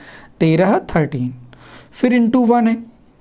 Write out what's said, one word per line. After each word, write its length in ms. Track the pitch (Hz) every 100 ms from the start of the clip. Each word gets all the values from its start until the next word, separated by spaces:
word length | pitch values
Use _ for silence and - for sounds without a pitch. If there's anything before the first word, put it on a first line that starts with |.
| - - - -
तेरह, 380 | 160 160 185 311 -
थर्टीन, 440 | - 143 139 123 127 - - - - -
फिर 200 | - 247
into 320 | 247 233 254 240
वन 200 | 240 226
है, 80 | 226 - - _ _